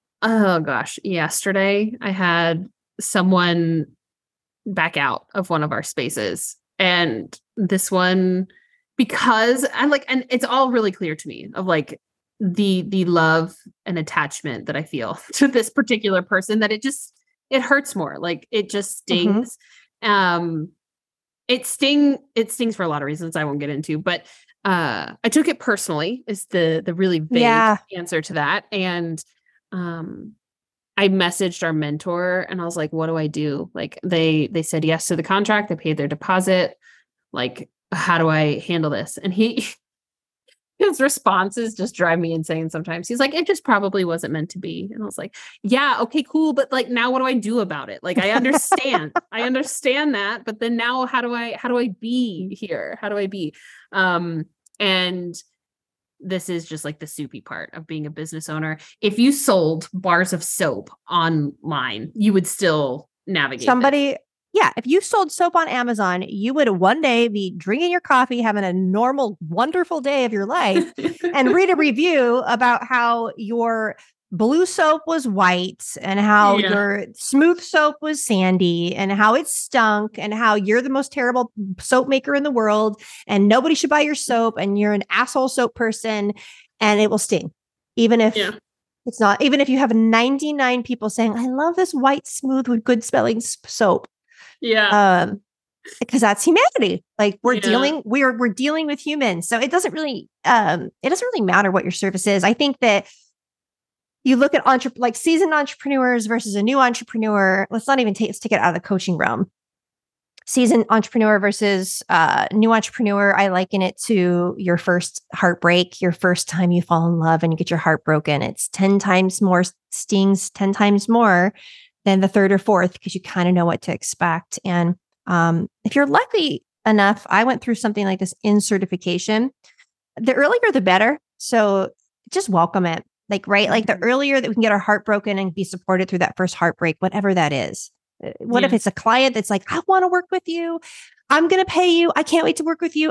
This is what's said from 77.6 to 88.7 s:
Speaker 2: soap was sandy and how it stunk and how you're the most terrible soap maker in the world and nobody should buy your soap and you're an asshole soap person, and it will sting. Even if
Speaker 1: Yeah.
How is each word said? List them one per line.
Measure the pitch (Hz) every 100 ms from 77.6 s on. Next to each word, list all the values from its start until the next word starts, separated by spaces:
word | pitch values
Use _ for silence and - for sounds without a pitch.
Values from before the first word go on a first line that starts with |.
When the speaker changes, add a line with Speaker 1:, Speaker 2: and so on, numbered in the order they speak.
Speaker 2:
soap | - 320 302 294
was | 302 294
sandy | - 196 185 185 180 170 170 -
and | 196
how | 196 214
it | 254 311
stunk | - - 254 214 208 214 -
and | 208
how | 214 233
you're | 214 196 233
the | 262
most | 269 269
terrible | 285 240 247 240 214 196 180
soap | - 262 262
maker | 269 269
in | 285
the | 294
world | 240 214 214 214 208 - - -
and | 202 202
nobody | 240 302
should | 311 285
buy | 302
your | 294
soap | 294 - 240 226 220
and | 196 202
you're | 208
an | 208 -
asshole | 190 247 277 262
soap | - 240
person, | - 226 220 226 214 202 202 - - _ _
and | 214 208
it | 214
will | -
sting. | - 175 165 - _ _ _ -
Even | 226 233
if | 220
Speaker 1:
Yeah. | 220 190 220 _